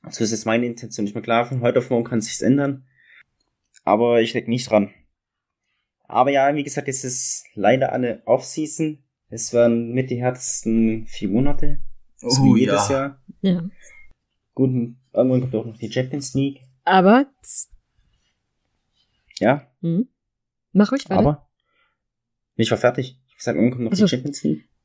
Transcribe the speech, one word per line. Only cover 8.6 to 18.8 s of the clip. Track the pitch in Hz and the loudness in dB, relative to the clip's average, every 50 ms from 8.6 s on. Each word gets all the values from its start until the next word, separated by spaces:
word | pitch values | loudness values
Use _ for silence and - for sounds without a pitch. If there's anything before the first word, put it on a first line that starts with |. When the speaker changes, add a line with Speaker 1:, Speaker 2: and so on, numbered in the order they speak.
| 156 151 - - 160 156 151 143 _ _ _ _ _ _ | -8 -8 -4 -4 -4 -6 -6 _ _ _ _ _ _ _
Speaker 1:
Es | 113 113 - - | -12 -10 -10 -2
werden | - 120 120 117 117 117 117 117 | 2 2 4 4 2 0 -2 -4
mit | 120 131 131 131 | -4 -4 -2 -2
die | 127 120 | -4 -2
härtesten | 123 127 123 - - - - - - 113 113 113 113 113 110 113 113 | -2 -4 -4 -4 -8 -8 -8 -6 -4 0 0 2 2 0 0 -4 -8
vier | - - - - 95 | -10 -10 -6 -6 -2
Monate. | 95 117 135 143 - - - 147 143 - - - - - - _ _ | 0 4 4 6 6 6 6 6 6 4 2 -2 -6 -10 -16 _ _
So | _ - | _ -4
Speaker 2:
Oh, | 120 117 131 135 135 123 | -2 2 4 6 6 6
Speaker 1:
wie | 113 | 6
jedes | 131 107 98 101 101 101 | 4 2 2 0 2 0
Speaker 2:
ja. | 139 | 0
Speaker 1:
Jahr. | 135 135 139 139 _ _ - - _ | -2 -2 -6 -8 _ _ -20 -14 _
Speaker 3:
Ja. | - 190 180 180 165 196 - - - - - - - - - _ _ _ _ _ _ _ _ | -2 0 0 0 -4 -10 -14 -16 -20 -20 -20 -20 -20 -20 -20 _ _ _ _ _ _ _ _
Speaker 1:
Gut, | - 131 135 127 123 120 123 - _ _ _ - | -2 0 0 0 -2 -4 -4 -8 _ _ _ -2
irgendwann | - 123 131 127 127 | 0 2 2 2 0
kommt | 123 127 - | 0 -2 -4
auch | 107 110 | -6 -6
noch | 113 107 | -8 -12
die | - 113 107 | -12 -12 -6
Champions | - 131 131 131 147 143 139 - - | -4 -4 -4 -4 -6 -8 -10 -4 -2
League. | 135 135 139 139 - _ _ _ _ _ | -2 -2 -2 -4 -8 _ _ _ _ _
Speaker 3:
Aber | - 190 185 180 190 220 254 277 _ _ _ | 2 4 6 6 6 6 4 2 _ _ _
z- | - - - - - _ - _ _ _ _ _ _ _ _ _ _ _ _ _ _ _ _ _ _ _ _ _ | -8 -6 -6 -6 -6 _ -14 _ _ _ _ _ _ _ _ _ _ _ _ _ _ _ _ _ _ _ _ _